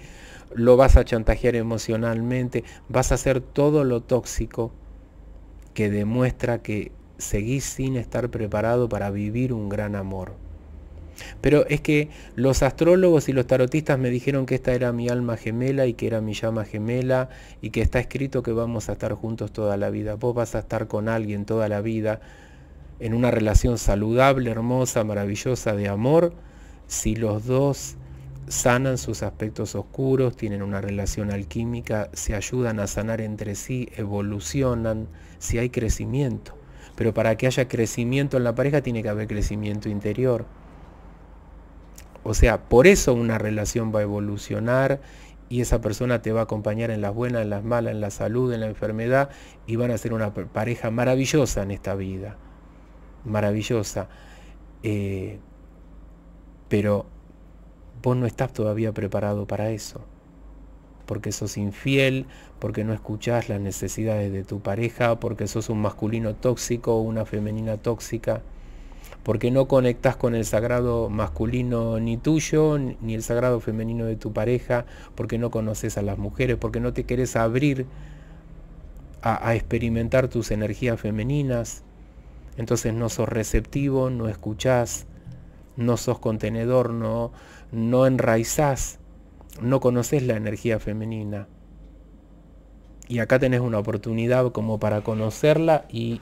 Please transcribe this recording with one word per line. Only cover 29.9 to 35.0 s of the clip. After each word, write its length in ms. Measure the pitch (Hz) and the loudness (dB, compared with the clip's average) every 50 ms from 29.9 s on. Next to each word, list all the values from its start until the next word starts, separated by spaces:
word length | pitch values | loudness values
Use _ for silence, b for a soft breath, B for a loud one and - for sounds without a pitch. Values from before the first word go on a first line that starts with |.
| - - 135 135 131 131 131 123 113 | -6 -2 0 2 4 4 4 2 0
tienen 260 | - - 107 104 101 | -2 -4 -4 -4 -4
una 200 | 101 98 101 98 | -4 -4 -4 -4
relación 500 | 98 101 101 98 98 98 - - 104 104 | -4 -4 -4 -2 -2 -2 -2 -2 -2 -2
alquímica, 800 | 101 98 98 - - 120 117 117 120 120 117 - 117 107 104 - - | -2 -4 -4 -4 -4 -4 -2 -2 -4 -6 -4 -2 -2 -2 -2 -4 -6
se 220 | - - - 117 | -6 -4 -2 -2
ayudan 440 | 101 98 - 127 127 127 117 110 107 | -2 -4 -2 -2 0 0 0 0 0
a 80 | 101 101 | -2 -2
sanar 340 | - - 104 110 113 110 | -2 -2 -2 -2 -2 -2
entre 340 | 110 107 107 104 107 104 101 | -4 -6 -6 -6 -6 -6 -6
sí, 340 | 101 - - 127 127 123 - - | -6 -6 -6 -4 -4 -4 -6 -6
evolucionan, 1120 | - 110 101 101 101 101 104 104 101 - - - 143 135 131 120 117 113 113 110 110 | -8 -6 -4 -4 -2 -2 -2 -4 -4 -6 -4 -2 0 2 2 2 0 0 -2 -2 -2